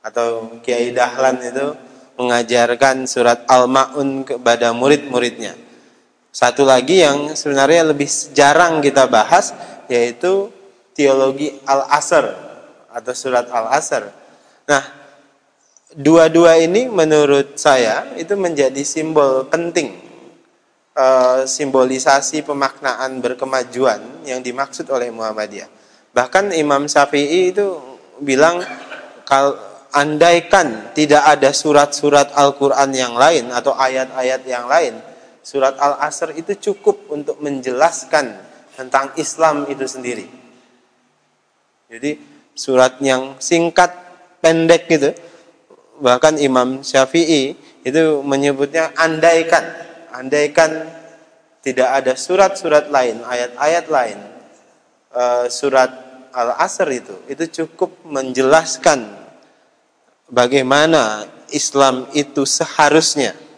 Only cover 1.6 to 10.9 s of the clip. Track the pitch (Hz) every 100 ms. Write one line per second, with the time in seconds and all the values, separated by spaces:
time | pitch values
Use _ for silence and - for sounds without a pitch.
1.6 | 143 151 - - _ - 123 120 113 120
2.6 | 120 120 135 131 131 - 120 120 - 127
3.6 | 123 131 131 147 139 135 135 123 123 117
4.6 | 117 117 135 147 147 123 120 113 104 85
5.6 | - - _ _ _ _ _ - 123 123
6.6 | 135 131 127 185 151 143 147 151 147 139
7.6 | 139 170 160 143 143 - - - 143 156
8.6 | 175 160 143 139 127 117 107 175 - -
9.6 | - - - 120 120 120 180 196 196 -
10.6 | _ _ _